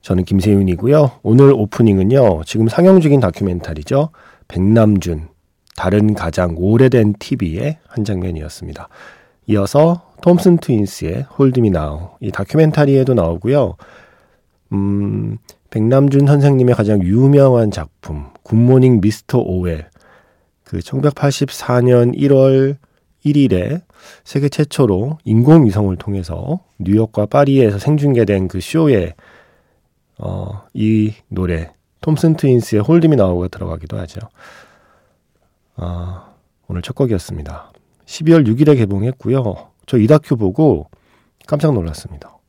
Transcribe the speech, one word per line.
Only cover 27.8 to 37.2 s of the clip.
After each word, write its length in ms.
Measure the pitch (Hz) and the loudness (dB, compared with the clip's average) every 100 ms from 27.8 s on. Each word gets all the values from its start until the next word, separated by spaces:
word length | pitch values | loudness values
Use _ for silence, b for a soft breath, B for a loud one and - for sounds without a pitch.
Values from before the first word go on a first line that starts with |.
| 139 151 143 123 104 101 92 | -2 0 0 0 0 0 -2
그 120 | 92 | -6
쇼에, 540 | - 160 156 110 82 - b b b b b b _ _ _ - | -6 -2 2 0 -2 -10 b b b b b b _ _ _ -14
어, 460 | 95 92 95 98 _ | -12 -10 -12 -14 _
이 400 | - 110 110 107 107 _ | -4 0 0 -2 -6 _
노래, 440 | 90 90 82 82 _ _ _ | -6 -4 -4 -8 _ _ _
톰슨 360 | - 151 165 160 | -4 0 0 0
트윈스의 460 | 143 123 - 107 | 2 2 2 -2
홀드 240 | 107 165 156 | 2 2 2
미 80 | 151 | 2
나우가 320 | 95 87 92 | 2 0 -6
들어가기도 500 | - 90 82 82 101 | -8 -10 -10 -12 -12
하죠. 220 | 90 - 110 b b b b b b b b b _ _ _ _ _ - | -12 -16 -20 b b b b b b b b b _ _ _ _ _ -12
아, 580 | 87 87 87 90 - _ _ _ _ | -10 -10 -12 -14 -20 _ _ _ _
오늘 140 | 90 | -10
첫 120 | - | -10
곡이었습니다. 800 | - 131 98 | -4 -2 -2